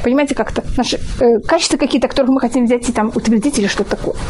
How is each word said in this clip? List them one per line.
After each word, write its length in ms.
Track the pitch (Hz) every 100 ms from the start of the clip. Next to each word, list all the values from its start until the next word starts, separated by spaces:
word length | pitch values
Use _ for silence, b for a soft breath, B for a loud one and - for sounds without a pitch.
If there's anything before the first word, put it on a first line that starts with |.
понимаете, 300 | - 262 285 -
как-то, 280 | 214 - - -
наши, 220 | 240 - - -
э, 200 | 240 226
качества 380 | - 339 - 302
какие-то, 300 | 294 277 247
которых 240 | - 262
мы 80 | 262
хотим 260 | 247 262 240
взять 240 | 240 240
и 20 |
там 200 | 240 214 240
утвердить 440 | 220 226 277 277
или 80 | 202
что-то 240 | - 208
такое. 240 | - - - B